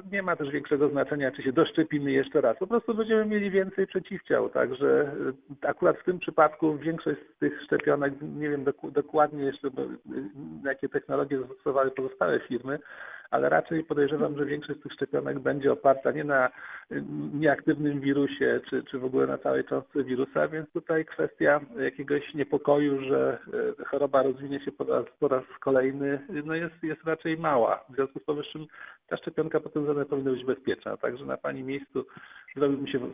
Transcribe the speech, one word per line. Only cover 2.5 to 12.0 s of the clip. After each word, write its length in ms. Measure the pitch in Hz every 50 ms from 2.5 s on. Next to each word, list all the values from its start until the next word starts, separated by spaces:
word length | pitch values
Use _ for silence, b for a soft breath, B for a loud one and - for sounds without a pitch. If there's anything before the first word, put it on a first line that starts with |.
| 113
Po 100 | - 190
prostu 260 | 190 233 226 - 240 220
będziemy 300 | 220 226 226 220 214 214
mieli 260 | 214 214 208 202 196
więcej 360 | 185 196 190 190 - 196 190
przeciwciał, 600 | - - 185 - - 196 - - - 135 117 113 -
także, 640 | - 131 123 120 131 127 143 135 135 143 147 139 147 147 139 135 131 - _ - 139 - -
e, 40 | 143
akurat 280 | - - 180 170 139 -
w 40 | -
tym 160 | 180 180 175
przypadku 580 | - 165 160 170 151 151 - - 160 156 151
większość 420 | 139 147 165 165 156 - 160 143 - - - _
z 40 | -
tych 220 | 151 143 - - -
szczepionek, 500 | - 151 143 - 147 143 143 139 139 139 143
nie 280 | 151 156 143 147 151 147
wiem 140 | 147 139 131
doku-, 280 | 139 - _ - -
dokładnie 520 | - 147 143 - - 156 147 147 151 143 139
jeszcze, 280 | 139 139 - 143 131
bo, 100 | 127 135
e, 40 | 135 123 123 120 - - 127 131 139 101 - 135 156 - - - 139
jakie 240 | 135 135 - 143 135
technologie 500 | - 143 - - 135 139 139 139 143 131
zastosowały 520 | 127 131 135 - - 147 131 139 135 131
pozostałe 480 | - 135